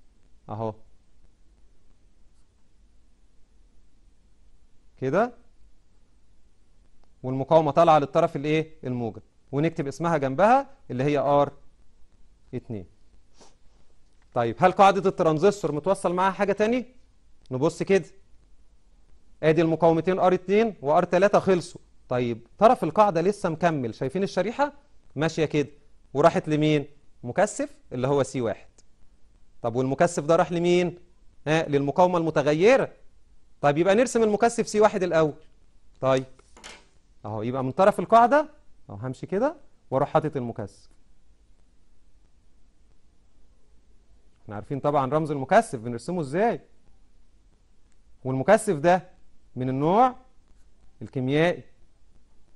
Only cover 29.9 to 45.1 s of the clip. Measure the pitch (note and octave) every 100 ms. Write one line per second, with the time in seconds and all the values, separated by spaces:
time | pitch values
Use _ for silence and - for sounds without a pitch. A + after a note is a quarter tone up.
29.9 | C#3 E3+ E3+ D3 E3 D#3+ E3+ F3 F3 F3
30.9 | E3+ - - - - D3 D#3+ D3+ C#3+ C#3+
31.9 | C3+ F3+ F3 E3 D3+ C#3+ D#3 G3+ C4 E3
32.9 | - - - - - - - C#3+ D3 F3
33.9 | G#3 B3+ A#3 A3 G#3 A#3 A#3 G#3 G#3 G#3+
34.9 | G3+ F3+ D#3+ D#3 - - - - - -
35.9 | - C3 C3+ C3 - _ - - - _
36.9 | _ _ - G#2+ A2 A#2 C3 C3 D#3 G3
37.9 | G3 F3 A3+ A#3 C#4+ D4+ - - - -
38.9 | G2+ B2+ B2+ - F#3+ C4+ - - - -
39.9 | C3 C#3 D#3+ D#3 C#3 A#2+ A2 G2+ - -
40.9 | - - - - - _ - - - -
41.9 | - - - _ - - - - _ -
42.9 | - - - - - - - - - _
43.9 | - - - - _ - G#2 G#2 C#3 D3
44.9 | D3 C3